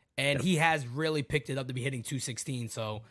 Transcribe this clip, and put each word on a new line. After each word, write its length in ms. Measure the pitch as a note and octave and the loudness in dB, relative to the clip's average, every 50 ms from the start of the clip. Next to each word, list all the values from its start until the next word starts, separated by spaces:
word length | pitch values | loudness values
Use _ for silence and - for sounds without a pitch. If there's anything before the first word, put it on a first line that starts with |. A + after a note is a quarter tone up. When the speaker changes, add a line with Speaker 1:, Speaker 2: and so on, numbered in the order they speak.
| _ _ _ | _ _ _
Speaker 1:
And 220 | - C3+ C#3+ C#3+ C3+ | 0 2 2 2 4
Speaker 2:
Yep. 40 | - | 4
Speaker 1:
he 100 | F#3 F3+ | 4 4
has 280 | D3+ D#3+ E3 D#3+ D3+ C3+ | 6 6 6 4 2 0
really 380 | A#2+ A#2+ C#3+ D#3+ D#3+ D#3 D3+ C3+ | -4 -4 -2 0 0 0 0 0
picked 260 | - D3 D3+ - - | 0 -2 -2 0 0
it 80 | C3+ | -2
up 100 | C3+ C3 B2+ | -2 -2 -2
to 40 | B2 | -4
be 80 | B2+ | -2
hitting 220 | A#2+ C#3 C3+ A#2+ A2 | -2 -2 -2 -4 -4
two 160 | - C#3 B2+ | -4 -4 -4
sixteen, 480 | - - A#2+ - - - C3 B2 A#2 | -4 -4 -6 -6 -6 -6 -4 -4 -4
so 360 | G#2+ - A#2 A2 G#2+ G#2+ G#2+ A2+ - | -6 -6 -4 -4 -4 -4 -6 -10 -14